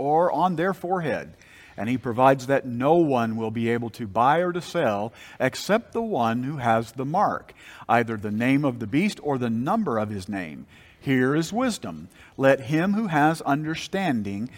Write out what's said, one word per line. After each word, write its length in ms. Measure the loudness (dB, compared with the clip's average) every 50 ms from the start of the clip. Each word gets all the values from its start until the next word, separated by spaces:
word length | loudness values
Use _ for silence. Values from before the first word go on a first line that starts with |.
or 320 | -2 0 2 2 2 2
on 240 | 2 2 0 0 0
their 180 | 0 -2 -2 -2
forehead. 600 | -4 -4 -4 -4 -2 -2 -2 -4 -4 -6 -10 -16 _ -20 -20 -20 -20 -20 -18 -10
And 120 | -8 -4 -2
he 80 | -2
provides 520 | -2 -2 -4 2 6 6 6 6 4 2 0
that 180 | 0 0 0
no 280 | -4 -4 0 2 4 4
one 420 | 4 4 4 2 0 0 0 -2
will 160 | -2 -4 -4
be 160 | -2 -2 0 0
able 220 | 0 0 -2 -6
to 180 | -8 -10 -10 -4
buy 300 | 0 4 4 4 4 4
or 120 | 0 -2
to 100 | -4 -6
sell 520 | -8 -4 -2 0 0 2 0 0 -2 -6 -8 -14 -20 -20 -6 -2
except 540 | -2 -2 -2 -4 -2 0 0 0 0 -4
the 100 | -8 -6
one 400 | -4 -2 -2 0 0 0 0 -2
who 140 | -4 -6 -6
has 340 | -2 0 2 2 2 0 -2
the 140 | -8 -8 -6
mark, 500 | -4 0 0 0 0 0 -4 -8 -14 -20 -20 -20 -20 -20 -18 -2 2
either 280 | 2 2 2 0 -4
the 160 | -6 -6 -4
name 320 | -2 0 2 2 2 2 2
of 160 | 0 -2 -4
the 60 | -6 -2
beast 320 | 0 0 0 0 -2 -4
or 160 | -4 -4 -2 -2
the 100 | -2 -2
number 480 | -2 -2 -2 -2 -2 -2 0 -2 -2
of 140 | -2 -2 -4
his 180 | -6 -8 -8 -6
name. 380 | -6 -6 -6 -8 -10 -14 -16 -20 -20 -20 -20 -20 -20 _
Here 360 | -2 0 2 4 4 4 2
is 160 | 0 -2 -2
wisdom. 560 | -2 -2 -2 -2 -2 -4 -8 -12 -12 -12 -16 -18 -20 -20 -20 -20 -4
Let 260 | 4 6 6 6 6
him 320 | 2 -2 0 0 2 2 0
who 120 | 0 0
has 340 | 0 2 4 4 4 2 0
understanding 1080 | 0 -2 -2 0 -2 -4 -6 -6 -8 -6 -4 -2 0 0 0 0 -2 -4 -6 -6 -8 -8 -10